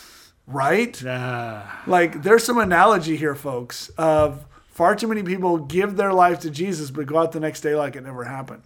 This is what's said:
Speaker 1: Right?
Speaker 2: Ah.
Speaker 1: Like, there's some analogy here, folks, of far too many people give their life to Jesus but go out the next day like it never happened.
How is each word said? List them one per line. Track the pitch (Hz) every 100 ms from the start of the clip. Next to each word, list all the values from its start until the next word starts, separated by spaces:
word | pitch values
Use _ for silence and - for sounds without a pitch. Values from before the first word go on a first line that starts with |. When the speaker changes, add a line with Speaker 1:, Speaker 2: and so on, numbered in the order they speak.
| - - - _ -
Speaker 1:
Right? | 135 139 185 240 - 127
Speaker 2:
Ah. | 127 127 123 117 107 101 - -
Speaker 1:
Like, | 180 170 160
there's | 160 226
some | 233 240
analogy | 202 170 202 208 160 151
here, | 156 139
folks, | 147 123 123 - - -
of | 160 156 151 139 - - _
far | - 170 208
too | 226
many | 214
people | 180 185 185 170
give | 139 170 202 196
their | 202
life | 185 180 175
to | 170
Jesus | 143 190 170 147
but | 139 143
go | 156
out | 160
the | 165
next | 156 151
day | 151 151
like | 143
it | 139
never | 131 127
happened. | 120 135 131 110